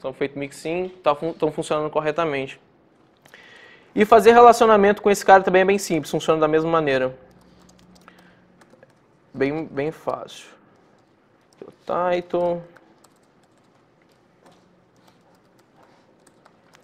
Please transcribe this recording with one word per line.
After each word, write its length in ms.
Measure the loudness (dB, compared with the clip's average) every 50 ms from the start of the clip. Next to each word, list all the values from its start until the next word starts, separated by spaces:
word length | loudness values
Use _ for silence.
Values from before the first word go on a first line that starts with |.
são 100 | -14 -12
feitos 240 | -10 -8 -8 -8 -8
mixin, 540 | -10 -14 -14 -14 -14 -12 -10 -8 -8 -8 -10 -10 -6
tá 140 | -4 -4 -2
fun-, 160 | -2 -4 -10
tão 220 | -8 -4 -6 -6 -4
funcionando 360 | -6 -8 -6 -6 -6 -6 -6
corretamente. 720 | -6 -6 -4 -4 -4 -4 -4 -4 -4 -6 -8 -10 -14 -20 _ _ _ _ _ _ _ _ _ _ _ _ _ _ _ -20 -20 -20 -20 -20 -20 -20 -20 -20 _ _ -2
E 120 | 0 2
fazer 260 | 4 6 6 6 6
relacionamento 680 | 8 8 8 8 8 6 4 4 4 4 4 2 0 0
com 100 | 0 -2
esse 140 | -2 0 4
cara 180 | 4 4 4 4
também 200 | 4 2 2 2
é 20 |
bem 120 | 2 0 -2
simples, 320 | -4 -4 -6 -6 -6 -6
funciona 300 | -8 -6 -2 -2 -2 0
da 80 | 0 0
mesma 220 | 0 -2 -2 0
maneira. 440 | -2 -2 -2 0 -2 -2 -2 -4 -8 -10 -20 -20 -20 _ _ _ _ _ _ _ _ _ _ _ -20 _ _ _ -20 _ _ _ _ _ _ _ _ _ _ _ _ -20 _ _ _ _ _ _ _ _ _ _ -8
Bem, 320 | -6 -4 -4 -4 -6 -10
bem 260 | -10 -10 -8 -8 -8
fácil. 560 | -10 -10 -10 -10 -10 -10 -10 -16 -20 -20 -20 -20 -20 _ _ _ _ _ _ _ _ _ _ _ _ _ _ _ _ _ _ _ _ -20 -20 -20 -20 _ _
Title. 760 | -6 -6 -4 -4 -4 -4 -6 -6 -6 -6 -4 -4 -4 -6 -8 -10 -18 -20 -20 _ _ _ _ _ _ _ _ _ _ _ _ _ _ _ _ _ _ _ _ _ _ _ _ _ _ _ _ _ _ _ _ _ _ _ _ _ _ _ _ _ _ _ _ _ _ _ _ _ _ _ _ _ _ _ _ _ _ _ _ _ _ _ _ _ _ _ _ _ _ _ _ _ _ _ _ _ _ _ _